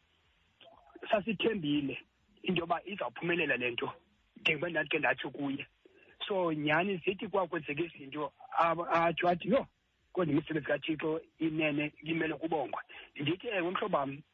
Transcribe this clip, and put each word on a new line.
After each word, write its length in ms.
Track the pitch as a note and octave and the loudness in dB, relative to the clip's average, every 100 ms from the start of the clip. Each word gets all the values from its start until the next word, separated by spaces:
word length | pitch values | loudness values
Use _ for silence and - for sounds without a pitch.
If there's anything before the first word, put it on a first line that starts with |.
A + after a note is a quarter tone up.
| _ _ _ _ _ _ - - - - - | _ _ _ _ _ _ -20 -20 -20 -16 -2
sasithembile 880 | G#3+ G#3 F#3+ A#3 A3 D3 D3 C#3 B2 - _ _ _ | 0 0 0 0 0 0 0 0 -6 -12 _ _ _
into 180 | - F3 | -2 0
yoba 200 | E3+ E3 | 0 -2
izawuphumelela 720 | - G3+ B2 - E3+ E3+ D3+ B2 | -4 -6 -6 -4 0 0 2 0
le 140 | B2 | 0
nto, 220 | A#2+ C3 - _ _ _ - | -2 -6 -8 _ _ _ -2
njengoba 300 | - D3+ F3 | 0 0 0
ndathi 180 | D#3+ D3+ | -2 0
ke 100 | D#3+ | 2
ndatsho 320 | B2+ C3+ D#3 | 2 0 -2
kuye. 360 | C#3 C#3 C#3 - _ - - - - - | -4 -4 -4 -8 _ -20 -20 -20 -10 -2
So, 240 | G3 E3+ | 2 2
nyhani 440 | D3+ D3 D3+ G3 F#3 | 2 4 4 4 0
zithi 320 | F3+ G3 G#3+ | -2 -2 0
kwakwenzeka 540 | G3 F3 E3+ D3 C#3+ | 0 0 -2 -4 -4
izinto, 500 | E3+ - C3+ D3 C#3 - - - | -4 -6 -10 -6 -6 -8 -6 2
aba-, 300 | E3+ E3 E3 | 2 2 2
atsho 380 | E3+ E3+ D#3+ F3 | 4 4 4 2
athi, 200 | F3 - | 2 4
"Yho, 180 | B3+ - _ _ _ _ | 2 2 _ _ _ _
kodwa 200 | - E3 | 0 2
imisebenzi 340 | C#3+ - D#3 D3 | 2 2 0 0
kaThixo 540 | D3 - D3+ D#3+ D#3+ - - | 0 0 -2 0 -2 -4 -2
inene, 540 | D#3+ D#3 D#3 D3 D3+ - | -2 2 2 2 -2 -4
imele 320 | D3+ E3 D#3+ | -4 0 0
ukubongwa." 480 | D#3 E3 D#3+ A#2+ - - - - - | -2 -2 -2 -2 -6 -10 -16 -14 -4
Ndithi, 320 | C#3+ F#3 A#3+ | -2 -2 -2
"Ewe, 220 | G3+ E3+ | -2 0
mhlobam, 520 | G3 A3 E3 C#3 C#3 - | 0 0 0 0 -6 -14